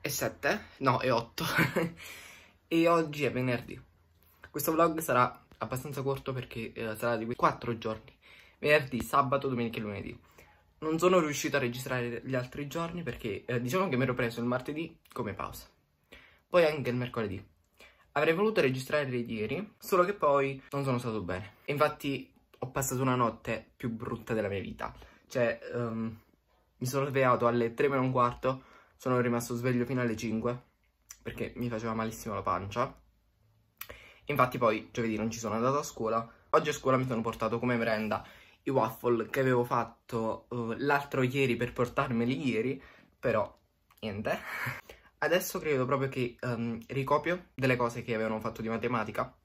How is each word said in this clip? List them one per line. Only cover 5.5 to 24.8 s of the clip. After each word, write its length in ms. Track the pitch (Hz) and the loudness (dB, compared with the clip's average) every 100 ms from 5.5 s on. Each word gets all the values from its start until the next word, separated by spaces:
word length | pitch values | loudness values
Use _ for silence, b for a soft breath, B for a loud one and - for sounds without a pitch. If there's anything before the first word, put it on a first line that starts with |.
| - | -8
abbastanza 420 | - 127 147 139 | -6 -6 -6 -4
corto 320 | 135 135 - | -2 -2 -4
perché, 400 | 127 123 - 113 | -6 -6 -10 -10
eh, 240 | - 113 107 | -8 -8 -2
sarà 200 | 117 117 | -2 0
di 100 | 113 | -2
quei 100 | 123 | 2
quattro 400 | 165 - - 113 | 2 2 -4 -4
giorni. 400 | 113 110 - _ B B B B | -4 -6 -10 _ B B B B
Venerdì, 440 | 147 151 131 120 | 4 4 4 -4
sabato, 460 | 113 143 135 139 139 | 2 2 4 2 0
domenica 280 | 120 117 117 | -2 -2 -4
e 60 | |
lunedì. 360 | 107 101 - - b b b b b _ | -6 -6 -10 -14 b b b b b _
Non 200 | 156 160 | -2 4
sono 220 | 175 185 | 6 6
riuscito 360 | 151 143 151 139 | 4 0 0 0
a 40 | |
registrare 640 | 127 120 131 127 120 117 | 0 -4 -4 -2 -2 -6
gli 100 | - | -4
altri 320 | 151 135 - 147 | -4 -4 -8 -6
giorni 340 | 165 170 170 | -4 -4 -6
perché, 420 | 143 113 117 98 | -8 -6 -6 -6
eh, 160 | - 123 | -4 -2
diciamo 300 | 123 185 190 | 0 0 2
che 60 | 127 | 2
mi 60 | |
ero 100 | 127 | 0
preso 260 | 127 120 117 | 0 -2 -2
il 60 | 120 | -2
martedì 520 | 127 127 147 165 - _ | -2 -2 -6 -8 -12 _
come 220 | - 104 | -8 -6
pausa. 320 | 95 58 - - _ _ _ _ B B B _ | -6 -8 -10 -18 _ _ _ _ B B B _
Poi 160 | 180 | 4
anche 240 | 160 151 123 | 4 2 -2
il 80 | 123 | -2
mercoledì. 500 | 123 120 107 90 - _ _ _ B B B | -2 -4 -4 -6 -12 _ _ _ B B B
Avrei 200 | - 156 | 0 2
voluto 300 | 165 214 214 | 4 2 4
registrare 520 | 143 131 131 151 139 | 2 2 0 0 0
ieri, 600 | 123 117 113 107 143 208 _ | -2 -4 -4 -4 -4 -6 _
solo 280 | - 185 | 0 4
che 100 | 180 | 4
poi 480 | 202 151 139 139 135 - | 4 4 4 2 -2 -6
non 140 | 143 | -4
sono 120 | 135 123 | 0 0
stato 240 | 123 110 | 0 -4
bene. 360 | 90 92 104 - - | -4 -6 -6 -16 -6
Infatti 680 | 143 151 - 143 139 - _ _ _ | 2 2 2 -4 -4 -8 _ _ _
ho 100 | 127 | -8
passato 320 | 139 131 127 | -4 -2 0
una 140 | 131 127 | 0 2
notte 560 | 117 113 - 113 - _ | 2 0 -6 -6 -8 _
più 140 | 113 | -6
brutta 420 | 113 110 113 - | -6 -6 -8 -4
della 160 | 113 101 | -2 0
mia 120 | 98 | -2
vita. 340 | - - | -6 -8